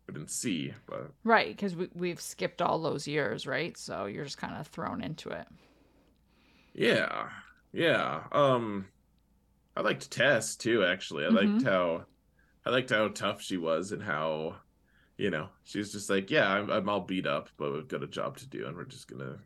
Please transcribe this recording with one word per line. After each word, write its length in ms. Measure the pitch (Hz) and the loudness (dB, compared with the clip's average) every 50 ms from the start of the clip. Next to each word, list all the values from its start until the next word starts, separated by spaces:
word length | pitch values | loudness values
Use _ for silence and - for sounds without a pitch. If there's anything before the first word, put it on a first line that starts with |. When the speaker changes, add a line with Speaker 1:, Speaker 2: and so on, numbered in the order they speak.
| _ | _
Speaker 1:
we 80 | - 95 | -14 -12
didn't 160 | 76 78 95 | -12 -10 -8
see, 420 | - - - 117 90 78 67 - - - - | -8 -4 -2 -2 -2 -2 -2 -6 -8 -12 -12
but 240 | - - - - - - _ - | -12 -10 -10 -10 -12 -14 _ 2
Speaker 2:
Right, 340 | 220 233 202 127 - - - | 4 4 4 4 2 -2 -4
'cause 160 | 208 196 175 | -4 -4 -2
we, 140 | 160 180 - - | -4 -6 -6 -6
we've 280 | - 180 180 170 - | -4 -4 -4 -4 -6
skipped 420 | - - - - 185 - - - 175 | -8 -12 -6 -4 -4 -4 -2 0 0
all 180 | - - 160 | 2 2 2
those 280 | 160 - - 143 147 147 | 0 -2 -2 -2 -4 -2
years, 400 | 147 151 135 104 113 - - 139 | -2 -2 0 0 -2 -4 -4 -4
right? 280 | 131 131 160 - - | -4 -2 -4 -4 -8
So 300 | - - - 104 - 101 | -10 -10 -8 -6 -6 -6
you're 180 | 104 - - 147 | -6 -6 -8 -8
just 160 | 139 - - | -10 -8 -8
kinda 220 | - - 170 - 151 | -8 -8 -8 -8 -10
thrown 400 | - - 165 - - - - - | -12 -10 -8 -6 -6 -6 -6 -6
into 280 | - 156 - - - | -6 -8 -8 -8 -8
it. 180 | - 82 - - - - - - _ _ _ _ _ _ _ _ _ _ _ _ _ _ _ _ _ _ _ _ - | -8 -8 -10 -12 -18 -20 -20 -20 _ _ _ _ _ _ _ _ _ _ _ _ _ _ _ _ _ _ _ _ -4
Speaker 1:
Yeah. 580 | - 104 117 131 110 82 - - 53 55 - - - - - - _ _ _ - | 0 4 4 6 4 4 2 0 -4 -6 -6 -10 -14 -18 -20 -20 _ _ _ -2
Yeah. 520 | 110 165 160 127 101 76 64 71 80 - - - | 2 4 4 4 4 4 2 0 -2 -4 0 4
Um, 540 | 139 143 135 131 120 117 107 101 98 98 - _ _ _ _ _ _ _ _ _ _ _ _ _ _ _ _ _ | 6 6 6 6 4 2 0 -2 -4 -6 -8 _ _ _ _ _ _ _ _ _ _ _ _ _ _ _ _ _
I 60 | - - | 0 2
liked 280 | 107 165 135 - - | 2 2 0 -2 -4
Tess, 460 | - - 120 139 139 110 107 - - | 0 2 4 6 6 4 2 0 -4
too, 280 | - - 110 117 113 92 | -2 2 2 4 6 6
actually. 400 | 87 92 95 - - 82 71 73 | 4 4 0 -2 -6 -4 -2 2
I 40 | 85 | 4
liked 180 | 113 - 202 | 6 6 6
Speaker 2:
Mm-hmm. 200 | 208 208 226 185 120 | 6 4 4 4 4
Speaker 1:
how, 380 | 98 92 90 85 82 - - - _ _ _ _ _ _ _ _ _ _ _ | 4 4 4 2 0 -2 -4 -10 _ _ _ _ _ _ _ _ _ _ _
I 40 | 110 | 0
liked 200 | 120 131 127 - | 2 2 2 4
how 160 | 117 107 107 | 4 4 4
tough 340 | 101 104 - 98 101 101 - | 2 2 0 -2 -2 -2 -2
she 180 | - - 98 90 | -4 -4 -2 -2
was 340 | 80 80 80 80 90 95 - | 2 2 2 0 0 -2 -4
and 100 | 92 98 | -4 -4
how, 540 | 101 76 76 78 80 78 78 78 82 - - - _ _ _ _ _ _ _ _ _ _ | -2 -2 0 0 0 0 -2 -4 -6 -6 -10 -14 _ _ _ _ _ _ _ _ _ _
you 140 | - 101 98 | -4 -2 0
know, 200 | 82 76 80 95 - _ _ | 0 -2 -4 -6 -10 _ _
she's 300 | - - 98 104 101 - | -8 -4 -4 -4 -4 -6
just 180 | 104 95 - | -8 -2 0
like, 220 | 98 98 98 - 147 | 0 0 2 2 4
"Yeah, 180 | 151 110 98 95 | 4 4 4 4
I'm, 160 | 101 104 104 | 2 2 2
I'm 200 | 82 107 95 104 | 0 0 0 0
all 140 | 104 98 87 | 0 -2 -2
beat 260 | - 92 92 - 71 | -2 -2 -2 0 0
up, 200 | 71 76 - - - | -2 -2 -4 -6 -8
but 160 | - 73 73 71 | -6 -4 -4 -4
we've 140 | 78 78 | -4 -4
got 160 | - - 73 73 | -6 -6 -6 -6
a 60 | - | -6
job 280 | - - - 69 - - | -6 -6 -6 -6 -6 -10
to 100 | - - | -12 -12
do, 180 | - - 57 | -10 -8 -8
and 100 | 65 80 | -8 -8
we're 100 | 87 - | -8 -10
just 200 | - - - - | -12 -14 -18 -16
gonna, 320 | - 58 64 67 65 69 - - | -14 -12 -10 -10 -10 -10 -12 -16